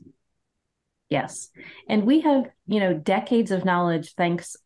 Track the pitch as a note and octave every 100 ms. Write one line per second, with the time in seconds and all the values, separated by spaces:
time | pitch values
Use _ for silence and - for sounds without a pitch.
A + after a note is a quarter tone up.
0 | - - _ _ _ _ _ _ _ _
1 | _ C#3+ - - - - - - - G#3+
2 | G#3 D4+ D#4 C4+ B3+ - - G#3 F#3+ D#3+
3 | D3+ F#3+ A3+ A#3 A3 F#3+ F#3 F3 F3 E3
4 | D#3 - F3 F3 - -